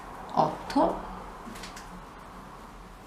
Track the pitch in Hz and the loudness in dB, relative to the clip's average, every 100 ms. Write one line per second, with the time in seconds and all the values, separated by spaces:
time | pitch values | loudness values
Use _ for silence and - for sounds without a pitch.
0 | - - - - 156 - - 277 - - | -8 -8 2 6 6 4 4 6 8 6
1 | - - - - - - - - - - | -2 -6 -8 -8 -10 -8 -8 -8 -10 -10
2 | - - - - - - - - - - | -12 -12 -12 -12 -12 -12 -12 -12 -12 -14